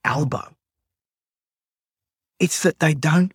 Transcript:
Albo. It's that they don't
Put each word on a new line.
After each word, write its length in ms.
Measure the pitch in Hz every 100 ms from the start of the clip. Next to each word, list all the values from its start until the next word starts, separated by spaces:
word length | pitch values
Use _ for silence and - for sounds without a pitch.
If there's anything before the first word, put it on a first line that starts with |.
Albo. 500 | 113 127 139 107 - _ _ _ _ _ _ _ _ _ _ _ _ _ _ _ _ _ _ -
It's 220 | 180 -
that 180 | 185 -
they 140 | 156
don't 380 | 143 156 170 185